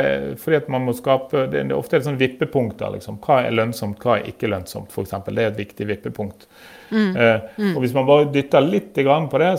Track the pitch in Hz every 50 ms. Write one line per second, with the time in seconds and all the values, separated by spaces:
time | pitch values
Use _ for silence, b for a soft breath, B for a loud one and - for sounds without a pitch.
0 | 135 139 139 139 139 139 139 - - 160 160 143 143 - 131 127 127 123 120 -
1 | - 139 135 131 131 - - 139 131 131 139 143 139 135 135 143 139 - 170 156
2 | 127 147 139 127 131 127 127 - 156 139 - 139 120 107 98 - 110 101 101 98
3 | - - 110 104 - - 143 127 120 117 117 113 110 120 117 - 113 101 101 -
4 | - 123 117 104 - - - - - 110 101 95 92 - - 104 104 - - 113
5 | 101 - - 98 - 104 101 113 113 107 107 107 101 - - - 107 104 101 -
6 | - 117 113 - 104 101 - - - _ B B B B B B B B 208 220
7 | 214 190 185 - 117 117 110 110 - - - - 208 196 170 143 127 120 123 135
8 | 127 135 143 151 151 143 135 139 135 - - 143 135 165 202 202 - - - 147
9 | 135 135 143 160 160 131 - 135 160 180 190